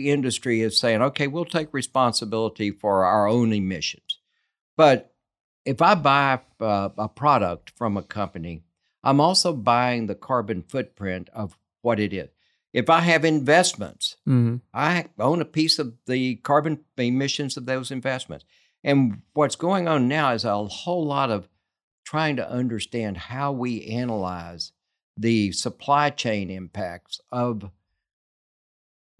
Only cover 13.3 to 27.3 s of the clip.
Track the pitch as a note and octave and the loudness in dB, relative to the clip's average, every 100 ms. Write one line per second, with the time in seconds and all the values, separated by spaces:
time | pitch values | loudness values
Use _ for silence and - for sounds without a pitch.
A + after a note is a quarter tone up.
13.3 | D#3 C3+ D#3+ F3+ - F2+ - - - - | 0 4 4 4 -2 -12 -8 -10 -6 0
14.3 | B2+ A#2 A#2+ _ A#2 D3+ F3 - - A#2+ | 4 4 0 _ -2 0 0 -4 -2 0
15.3 | E3+ E3 D#3 D#3+ - C3 A#2 - B2+ B2+ | 0 -2 -2 0 0 -2 -10 -4 -2 -2
16.3 | A2+ - D3 D#3 D3 _ - A#2+ B2+ C#3 | -4 2 2 2 -4 _ -4 0 0 -2
17.3 | - C#3 C#3 B2+ C3 B2 C3 C3+ B2+ - | -4 -6 -8 -6 -6 -4 -6 -4 -6 -8
18.3 | D2 _ _ _ _ C#3 C#3 B2 G2+ _ | -16 _ _ _ _ 2 4 4 0 _
19.3 | D3+ C#3+ - E3+ F#3+ E3+ D3+ B2 D3+ C#3 | 0 0 0 -2 0 0 2 2 2 0
20.3 | A2+ A2 G2+ G#2 - F3 F3 D3+ C#3 C3 | 0 0 -2 -4 -8 -6 -4 -2 -2 0
21.3 | G#2 - _ _ _ _ _ - D#3 D#3 | -2 -4 _ _ _ _ _ -8 -4 -2
22.3 | B2+ - B2 B2+ A2 - A#2+ G#2+ F2 - | -2 -4 -4 -4 -4 -6 -6 -6 -6 -10
23.3 | B2+ C#3+ C3 B2 A2+ - A#2+ B2 A2 F#2 | -6 -4 -4 -4 -6 -6 -6 -4 -4 -4
24.3 | F2+ E2+ E2+ - _ _ _ _ - A2+ | -8 -12 -14 -14 _ _ _ _ -4 0
25.3 | A2+ G2+ - A#2+ - - C#3+ D3 C#3+ A#2+ | 2 2 -2 -6 -8 0 2 2 -2 -4
26.3 | G#2+ F#2 F#2+ F#2 G2+ F#2 F2 _ - _ | -4 -4 -10 -12 -10 -10 -10 _ -20 _